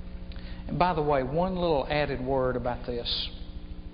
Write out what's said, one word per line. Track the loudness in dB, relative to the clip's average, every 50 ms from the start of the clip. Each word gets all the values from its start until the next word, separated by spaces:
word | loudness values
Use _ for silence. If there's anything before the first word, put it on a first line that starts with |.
| -8 -8 -8 -8 -8 -8 -8 -8 -8 -8 -8 -8 -6 -2
And | 2 4
by | 4 4 4
the | 4
way, | 4 4 4 4 4
one | 2 2 2 2 2 2
little | 2 2 4 4 2 2 2
added | 2 2 2 2 0 0
word | 0 0 2 2 2 2 2 0
about | 0 -2 -2 -2 -4
this. | -4 -4 -4 -2 -2 -2 -2 -2 -4 -6 -8 -10 -10 -10 -10 -10 -10 -10 -10 -10 -10